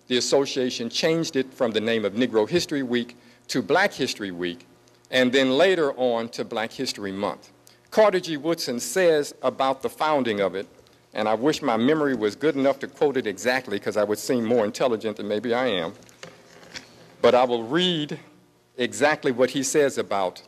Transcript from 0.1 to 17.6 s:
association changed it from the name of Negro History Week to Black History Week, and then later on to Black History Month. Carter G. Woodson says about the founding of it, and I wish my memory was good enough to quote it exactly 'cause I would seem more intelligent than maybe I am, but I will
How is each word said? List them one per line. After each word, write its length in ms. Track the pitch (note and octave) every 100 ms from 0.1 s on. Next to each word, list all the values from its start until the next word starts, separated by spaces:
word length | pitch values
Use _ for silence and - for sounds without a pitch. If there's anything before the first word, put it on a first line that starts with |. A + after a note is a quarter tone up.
| B2
association 720 | B2 C#3+ C#3 C3+ B2+ B2+ A#2
changed 460 | - E3 E3 D#3+ C3+
it 180 | C3
from 180 | - A#2+
the 100 | G#2+
name 220 | A2 A2+
of 100 | G2+
Negro 340 | G#2 B2+ A2 G#2+
History 340 | E3+ - C#3+
Week 320 | B2 A#2+ A#2+ - - - -
to 140 | C3+
Black 320 | A2 E3+ G3
History 380 | - B2 - G2+
Week, 340 | F2 F2 - - _ _ _ -
and 200 | B2+ B2+
then 200 | C3+ C3
later 420 | C3+ F#3+ F3+ C#3+
on 360 | B2 B2+ A#2 A2+
to 140 | -
Black 280 | A2 A2+ A2
History 400 | - B2+ - G2+
Month. 400 | F#2+ G2+ - - _ _ _ _
Carter 280 | G#3+ G#3 F#3
G. 160 | E3 D3
Woodson 440 | D#3 E3 - A#2+
says 540 | - F#3+ F3 D#3 C#3+ -
about 400 | C3 B2+ C3+ C3+
the 80 | A#2
founding 520 | - D#3 D3 A#2 G2+
of 140 | F#2+ F#2+
it, 120 | - - - _ _
and 160 | - G#2+
I 40 |
wish 280 | A2 D3 D3+
my 160 | C#3+ A2+
memory 380 | B2 D#3 C#3+ A#2+
was 200 | G#2 G2
good 200 | D3+ C#3
enough 240 | C3+ C3+
to 80 | A2+
quote 280 | - D3 C3
it 100 | G#2+
exactly 520 | F2 A#2 B2+ A2+ G2+
'cause 180 | A2+ G2+
I 60 |
would 160 | G#2 G#2+
seem 240 | - B2+
more 220 | A2+ A#2+ G#2
intelligent 520 | - C3+ A2 G#2+ G#2+
than 100 | G#2
maybe 260 | G#2 A#2+
I 140 | A#2+ B2+
am, 260 | F#2 E2+ G#2 - - - - - - - - - - - -
but 120 | A#2+
I 120 | A#2+ B2+
will 180 | A#2+